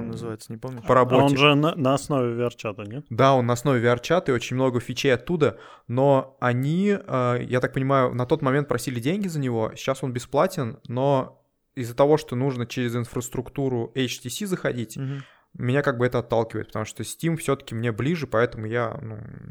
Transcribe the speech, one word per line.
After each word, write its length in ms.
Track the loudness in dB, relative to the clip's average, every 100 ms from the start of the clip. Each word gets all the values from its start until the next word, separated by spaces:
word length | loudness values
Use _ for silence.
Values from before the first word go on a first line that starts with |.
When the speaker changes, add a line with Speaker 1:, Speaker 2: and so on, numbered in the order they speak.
Speaker 1:
он 60 | -4
называется, 440 | -8 -10 -12 -12
не 60 | -12
помнишь? 260 | -12 -8 2
Speaker 2:
по 80 | 4
работе. 260 | 6 6
Speaker 3:
А 40 | 4
он 120 | 6
же 160 | 6 6
на, 200 | 2 2
на 180 | 2
основе 400 | 0 0 -2 0
V 100 | -2 -4
R-чата, 380 | -4 -10 -10
нет? 220 | -10 -12 -6
Speaker 2:
Да, 240 | 4 6
он 120 | 6 4
на 80 |
основе 260 | 2 2 4
V 60 | 4
R-чата, 440 | 2 2 0 2
и 40 | -2
очень 200 | 0 0
много 240 | 2 0
фичей 340 | -4 -2 2
оттуда, 440 | 2 0 0 0 0 -12 -20 -6
но 480 | 2 4 4 2 -2
они, 580 | 0 0 0 2 2 0
э, 400 | -2 0 0 0
я 160 | 0 0
так 140 | 0
понимаю, 400 | -2 2 4 4 2
на 100 | 0
тот 160 | 0
момент 260 | 2 0 0
просили 320 | -2 -4 -4
деньги 280 | -2 -2 -2
за 120 | -2
него, 320 | -2 -2 -2 -4
сейчас 280 | -4 -4
он 100 | -4
бесплатен, 680 | -6 -4 0 0 0 -6 -6 -8
но 540 | -2 2 2 0 -8 _ _ _ -10
из-за 180 | -6 2
того, 220 | 4 4
что 180 | 2 -2
нужно 300 | -2 -2 -6
через 300 | -4 -2 -2
инфраструктуру 960 | -4 -6 -6 -8 -8 -4 -2 -2 -4 -4
H 260 | -4 -4
T 60 | -10
C 180 | -8 -6
заходить, 500 | -4 -4 -4 -8 -8
Speaker 1:
Мгм. 240 | -8 -8 -12 _ _
Speaker 2:
меня 300 | -6 -2 0
как 140 | 0 2
бы 80 | 0
это 120 | 0
отталкивает, 480 | 0 0 0 -4 -8
потому 180 | -6 -8
что 180 | -8
Steam 320 | -12 -4 -2 -2
всё-таки 400 | -2 -2 -4 -4
мне 160 | -2
ближе, 340 | -2 -2 -2 -2
поэтому 400 | 0 0 0 -6
я, 320 | -4 -4 -6
ну, 180 | -10 -12 -14 -16 -14